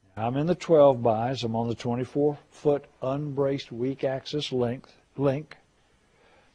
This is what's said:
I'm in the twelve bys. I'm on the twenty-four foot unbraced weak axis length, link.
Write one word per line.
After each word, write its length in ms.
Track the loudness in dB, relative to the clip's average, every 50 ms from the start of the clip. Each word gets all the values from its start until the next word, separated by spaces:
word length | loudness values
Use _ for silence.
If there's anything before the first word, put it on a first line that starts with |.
| _ _ -10
I'm 200 | -6 -4 -4 -2
in 100 | -2 -2
the 80 | -2 -2
twelve 480 | -2 0 4 6 8 8 8 6 4 2
bys. 400 | 2 2 2 0 -2 -4 -4 -4
I'm 120 | -4 -2
on 120 | -2 -2
the 80 | -2 -4
twenty-four 640 | -4 -4 -4 -4 -4 -4 -4 0 0 0 0 0 -4 -10 _
foot 360 | -10 -2 0 0 0 0 -2 -8 _ -8
unbraced 720 | -6 -4 -4 -4 -4 -4 -2 -2 0 0 -2 -4 -6 -10
weak 320 | -8 -6 -4 -4 -4 -4 -4
axis 480 | -4 -4 -4 -6 -6 -6 -6 -4 -4
length, 420 | -2 -2 0 -2 -2 -6 -10 -18 -20 _ _ _ -4
link. 420 | -2 0 0 0 -2 -4 -12 -18 -20 _ _ _ _ _ _ _ _ _ _ _ _ _ _ _ _ _ _